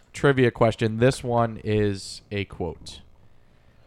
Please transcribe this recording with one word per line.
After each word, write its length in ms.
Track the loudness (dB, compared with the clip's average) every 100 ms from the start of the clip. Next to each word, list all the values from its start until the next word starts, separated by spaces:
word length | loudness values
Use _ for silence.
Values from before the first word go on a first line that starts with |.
| _
trivia 360 | 0 2 4 2
question. 460 | 4 2 2 -2 2
This 220 | 2 2
one 380 | -2 0 0 -2
is 600 | -2 0 0 -4 -10 -18 -10
a 140 | -8 -8
quote. 540 | -8 -10 -10 -16 -18 -20 -20 -20 -20 -20 _ _ _